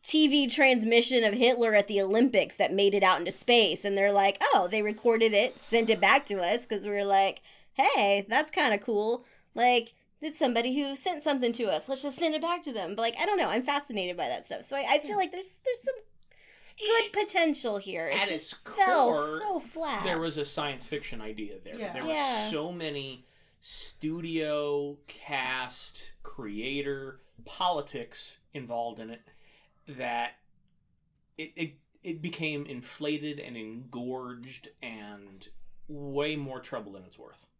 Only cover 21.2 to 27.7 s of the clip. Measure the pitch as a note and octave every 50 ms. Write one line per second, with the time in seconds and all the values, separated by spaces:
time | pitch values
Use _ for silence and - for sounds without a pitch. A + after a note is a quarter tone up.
21.2 | G#2+ A2 G#2+ G#2+ G#2+ G2+ G2 F#2+ F2+ - - A#3 A3 F#3 - - D4+ D#4+ D#4 D4+
22.2 | C#4+ C4+ B3 G#3+ G#3+ G#3+ G3+ D3+ D3+ F3 F3+ F3 D#3+ D#3 D3 C#3+ C3+ C3+ B2+ B2
23.2 | - _ _ _ _ _ _ _ - - - - - - - - - D#3 D#3+ E3+
24.2 | E3 E3+ E3 D#3+ D#3 D3+ D3+ D3 D3 D3 C#3+ C#3+ C#3+ C#3+ C#3+ - _ - - -
25.2 | - - D3 C3+ B2+ B2+ C3 C3 B2+ B2 - - - - - - - - - _
26.2 | - - - - B2 G#2 G2+ G#2+ A#2 C3 C#3 C#3+ C#3 C#3 C#3 C3+ C3+ C3+ C3+ -
27.2 | _ _ _ - - - - - F#3 F3+